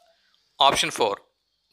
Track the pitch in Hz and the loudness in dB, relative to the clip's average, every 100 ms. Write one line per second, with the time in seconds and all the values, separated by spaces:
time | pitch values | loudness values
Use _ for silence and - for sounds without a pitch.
0 | _ _ _ _ _ - 139 - 160 - | _ _ _ _ _ 0 0 2 -4 -2
1 | 113 101 _ _ _ _ _ | -2 -2 _ _ _ _ _